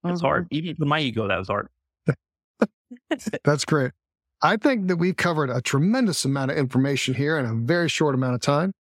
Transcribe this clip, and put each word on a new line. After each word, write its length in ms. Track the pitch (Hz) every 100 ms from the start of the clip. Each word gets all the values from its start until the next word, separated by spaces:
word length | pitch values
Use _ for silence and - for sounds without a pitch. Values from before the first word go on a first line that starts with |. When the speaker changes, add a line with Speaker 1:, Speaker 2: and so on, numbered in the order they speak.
Speaker 1:
It's 140 | 175 175
Speaker 2:
Mm-hmm. 80 | 143
Speaker 1:
hard. 220 | 147 175
Even 240 | 147 170 165
for 80 |
my 160 | 147 151
ego, 260 | 139 113 101
that 100 | 92
was 100 | 92
hard. 200 | 101 - _ _ _ -
Speaker 3:
<laughs> 80 | - _ _ _ _ 226 _ _ 240 _ 294 - -
That's 200 | - 147
great. 280 | - 151 131 - _ _ _ _
I 140 | 156 214
think 320 | 294 254 185
that 80 | 175
we've 200 | 180 -
covered 340 | 175 156 135
a 100 | 120
tremendous 640 | - 135 175 247 233 147
amount 260 | 147 139 135
of 60 | 143
information 580 | 131 131 135 135 -
here 240 | 127 143 160
in 80 | 120
a 80 |
very 340 | 113 117 175 165
short 260 | - 151
amount 200 | 131 131
of 60 | 123
time. 320 | - 143 185 -